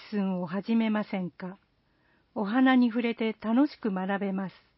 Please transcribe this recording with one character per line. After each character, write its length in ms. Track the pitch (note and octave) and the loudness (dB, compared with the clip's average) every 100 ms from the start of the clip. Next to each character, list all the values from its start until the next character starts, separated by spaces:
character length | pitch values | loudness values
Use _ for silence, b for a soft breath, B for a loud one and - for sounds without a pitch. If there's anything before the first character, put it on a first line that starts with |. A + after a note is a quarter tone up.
| - | -4
ス 80 | G#3 | -2
ン 240 | F#3+ F#3 | -2 -2
を 40 | F3+ | -4
始 280 | F#3+ G#3 | -6 0
め 160 | A3+ A3 | 0 2
ま 140 | G#3+ | 0
せ 160 | G#3 G3 | -2 -4
ん 100 | F3+ | -6
か？ 260 | - F#3 F#3+ _ _ _ _ _ _ _ | -8 -14 -14 _ _ _ _ _ _ _
お 100 | - | -6
花 300 | G3 A#3+ C4 | -2 4 6
に 140 | C4 B3 | 6 4
触 140 | A3 | 2
れ 120 | A#3 | -2
て 220 | A3+ A3 G#3+ | -2 -4 -4
楽 280 | G#3+ A#3 D4 | -2 2 2
し 80 | - | 0
く 160 | A3+ | -6
学 280 | F#3+ F#3 G3+ | -4 -2 -2
べ 120 | G3 | -2
ま 180 | F#3+ F#3+ | -4 -6
す。 40 | - _ | -10 _